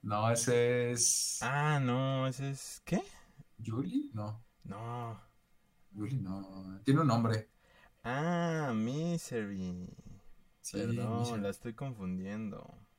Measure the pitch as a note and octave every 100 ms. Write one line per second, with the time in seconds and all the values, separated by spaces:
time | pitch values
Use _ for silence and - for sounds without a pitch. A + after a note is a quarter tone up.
0 | G#2+ G#2 A2 A#2 - A#2+ A#2+ B2 A#2+ A#2+
1 | - - - - A#2+ C#3 D3+ D3 C3 B2
2 | C3+ C3+ C3 C3 C#3 C3+ - - - F#3
3 | G4 - - - - - A2 A2 F3+ C4
4 | D4+ G#2+ G#2 A2 - _ - G2+ A#2 A#2+
5 | A#2 G#2+ - _ _ _ _ _ - G2
6 | G#2 C3 F#2+ F#2+ F#2+ F#2+ F#2+ F#2+ - C3+
7 | D3 A#2 A2+ G#2+ - _ _ - - _
8 | - B3 D#3+ F3 E3+ D#3+ C#3+ A2 A2 C#3+
9 | E3 E3+ - A#2+ G#2 G2 F#2 F2+ F2+ -
10 | - - - - - _ - G2+ A2 A#2+
11 | A#2+ A#2 A#2+ A2+ G2+ G2 A#2+ A2+ C#3 A#2
12 | F#2 F#2 F#2+ G#2+ A2 - - - -